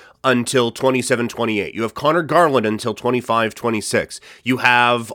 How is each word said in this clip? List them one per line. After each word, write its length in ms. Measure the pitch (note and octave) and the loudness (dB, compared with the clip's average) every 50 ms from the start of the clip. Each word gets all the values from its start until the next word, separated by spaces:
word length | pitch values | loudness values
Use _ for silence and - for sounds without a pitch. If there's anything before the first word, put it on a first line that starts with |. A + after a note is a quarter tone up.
| - - - _ - | -20 -20 -12 _ -2
until 460 | C3+ B2 A#2+ A#2 - - B2+ A#2+ A#2 | 0 0 0 0 0 0 0 0 0
twenty-seven, 580 | A#2 - C3+ C3 C3 B2+ A#2 - C3 A2+ A#2+ | -2 -2 0 0 0 0 0 0 0 0 -2
twenty-eight. 460 | A2+ - - A#2 A2+ A2 G#2 F#2 D2 - | -4 -4 -4 -2 -2 -2 -2 -4 -4 -6
You 80 | G2+ | -6
have 140 | A2+ A2 - | -6 -6 -6
Connor 260 | - C#3 D3 D#3+ F3 | -4 -2 0 0 0
Garland 460 | E3 C#3 D3+ E3+ F3 D#3 C3+ B2 G#2+ | 0 2 4 4 4 4 4 2 2
until 260 | G#2+ A2 G#2 - A#2+ G#2 | 0 -2 -2 -4 -6 -6
twenty-five, 600 | - - A#2+ B2 B2 A#2 - A2+ A2+ A2+ A2 - | -4 -2 0 0 0 0 0 0 0 0 -2 -2
twenty-six. 640 | - - A#2 A2+ G#2+ - - - G#2+ - - - - - - - - - | -4 -4 -2 -2 -2 -2 -2 -2 -2 -2 -4 -8 -16 -18 -20 -20 -6 -4
You 140 | A#2+ C3 | -2 0
have 540 | B2 B2 B2+ B2 B2 B2 A#2+ A#2+ A#2+ A2+ G#2+ | 2 2 4 4 4 4 4 2 0 -2 -4